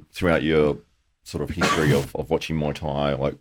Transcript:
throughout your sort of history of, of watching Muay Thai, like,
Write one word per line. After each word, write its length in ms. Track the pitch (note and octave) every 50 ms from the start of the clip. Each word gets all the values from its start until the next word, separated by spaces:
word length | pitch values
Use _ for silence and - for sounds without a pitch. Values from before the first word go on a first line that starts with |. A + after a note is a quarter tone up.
| - _
throughout 300 | - - F#2+ E2+ D#2+ D2
your 360 | D2 D#2 D#2 D#2 D2+ D2 C#2+ - - _ _ _ _ _ _ _ -
sort 180 | - - D2+
of 80 | C#2+ C#2
history 420 | D2+ F2 - - - E2 D#2 D2
of, 220 | C#2 C#2 C#2 - -
of 140 | - C2+ -
watching 260 | D#2+ - - - D#2+
Muay 180 | D#2 D2+ D2 C#2+
Thai, 380 | - D#2+ D2 C#2 C#2+ C#2+ C#2+ C#2
like, 200 | C2 C#2 C#2+ - -